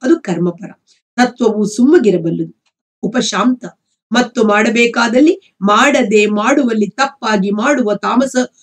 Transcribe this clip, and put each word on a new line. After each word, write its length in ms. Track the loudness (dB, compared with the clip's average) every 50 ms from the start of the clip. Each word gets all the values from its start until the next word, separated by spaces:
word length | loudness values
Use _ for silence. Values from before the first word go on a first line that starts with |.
ಅದು 180 | 0 0 0 0
ಕರ್ಮಪರ. 500 | 0 -4 -4 -2 -2 -4 -4 -6 -12 -18 -20 _ _ _ _ _ _ _ _ 0
ಸತ್ವವು 460 | 0 0 0 -2 -2 -2 0 0 -2
ಸುಮ್ಮಗಿರಬಲ್ಲದು, 1000 | -2 0 2 4 4 4 4 4 4 2 0 -2 -4 -4 -4 -6 -8 -12 _ _ _ _ _ _ _ _ _
ಉಪಶಾಂತ. 600 | -8 -6 -4 -4 -4 -2 -2 -2 0 0 -2 -2 -6 -14 -20 _ _ _ _ _ _ _
ಮತ್ತು 320 | -2 -2 -2 -2 -2 0 0
ಮಾಡಬೇಕಾದಲ್ಲಿ 1080 | 2 2 2 0 0 2 2 0 0 0 -2 -2 0 2 2 2 2 2 0 -6 _ _ -4
ಮಾಡದೆ 640 | -2 0 2 2 2 2 2 0 0 2 2 2 2
ಮಾಡುವಲ್ಲಿ 640 | 2 0 -2 0 0 0 0 0 0 0 -2 -2 -2
ತಪ್ಪಾಗಿ 600 | -2 -4 -4 -4 -6 _ -4 -2 -2 -2 0 -2
ಮಾಡುವ 440 | -2 -2 -2 0 0 0 0 -2 -4
ತಾಮಸ, 420 | -4 -4 -2 0 0 0 0 0 -2 -4 -4 _ _